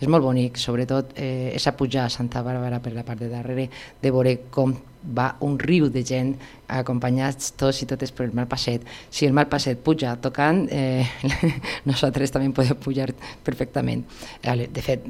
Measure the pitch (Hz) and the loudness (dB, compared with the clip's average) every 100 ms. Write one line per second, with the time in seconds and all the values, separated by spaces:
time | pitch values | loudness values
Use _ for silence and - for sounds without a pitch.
0 | 135 160 131 127 123 123 - 120 127 135 | 2 4 4 2 0 -2 -2 -2 0 0
1 | 135 - 135 131 127 131 147 139 135 135 | -2 -6 -4 -4 -4 -2 -2 0 0 0
2 | 120 - 120 123 120 127 123 120 123 113 | 0 -2 -4 -4 -4 -2 -2 -4 -4 -8
3 | 120 110 117 120 120 127 127 - - - | -8 -8 -6 -6 -4 -4 -4 -8 -18 -2
4 | 135 127 127 123 - - 131 127 - - | 2 4 4 2 0 2 2 0 -8 -14
5 | - 120 131 - 143 139 - 180 147 127 | -6 -2 -2 0 -2 0 4 4 4 2
6 | 123 131 131 135 - - - 131 127 123 | 0 0 0 -2 -10 -18 -6 -2 0 0
7 | 123 127 135 135 - - 135 135 123 135 | 2 2 0 -2 -8 0 2 2 -2 -4
8 | 131 - 123 113 123 131 - 120 - - | -4 -4 -2 -2 -2 -2 -2 -2 -6 -16
9 | - - 143 139 143 143 131 120 - 156 | -12 0 4 6 4 2 0 0 2 2
10 | 127 120 135 123 147 165 - 147 131 127 | 0 -2 -2 2 4 4 2 0 2 2
11 | 123 - 135 - 165 - - - 139 131 | 0 -2 -2 2 0 0 -6 -4 -2 2
12 | 139 135 139 139 135 131 127 135 - 135 | 2 2 0 2 2 4 2 2 -2 -2
13 | 131 - - - - - 135 143 123 117 | -2 -6 -14 -6 -6 -4 -2 -2 0 -2
14 | 120 - - - - 123 120 127 127 131 | -6 -12 -16 -6 -2 0 -2 -4 -2 -2